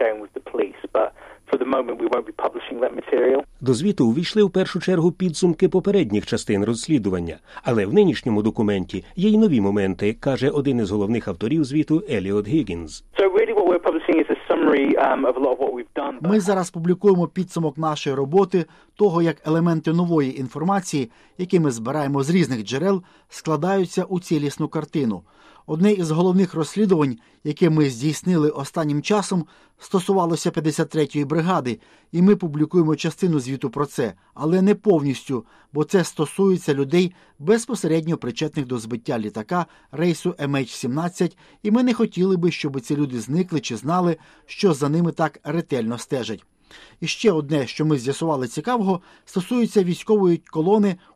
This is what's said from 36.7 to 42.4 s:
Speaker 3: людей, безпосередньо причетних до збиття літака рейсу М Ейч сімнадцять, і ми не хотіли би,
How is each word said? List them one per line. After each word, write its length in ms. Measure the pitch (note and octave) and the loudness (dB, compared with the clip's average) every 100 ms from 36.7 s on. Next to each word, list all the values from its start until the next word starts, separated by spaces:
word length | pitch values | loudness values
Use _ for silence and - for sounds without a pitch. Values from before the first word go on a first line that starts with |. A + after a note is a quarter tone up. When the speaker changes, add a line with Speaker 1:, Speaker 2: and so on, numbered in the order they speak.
Speaker 3:
людей, 400 | C#3 C3+ F3 F3+ - _ - | -2 2 2 0 -4 _ -6
безпосередньо 800 | D3+ A3+ B3+ A3 D#3+ E3 D#3+ D#3 | 0 0 0 -4 0 0 0 -4
причетних 500 | B2 A#2+ D3+ D3+ B2+ | -4 -6 -4 -4 -4
до 120 | B2 | -6
збиття 400 | A2 A#2 - A#2+ | -6 -8 -4 -4
літака 480 | G#2 A2 G#2+ F3+ E3 _ _ | -4 -6 -4 -4 -4 _ _
рейсу 420 | C#3 F3 D#3+ F3+ E3+ | -2 -2 0 -4 -4
М 160 | C#3+ C#3 | -2 -2
Ейч 140 | C3+ | -2
сімнадцять, 680 | - A#2+ C#3+ F3 - F3 - - _ | -6 -6 -4 -4 -2 -4 -4 -20 _
і 80 | G#3 | 0
ми 120 | A#3 | 2
не 120 | B3+ | 2
хотіли 420 | A#3 A3 E3+ F#3 | 2 0 0 0
би, 140 | F#3 | 2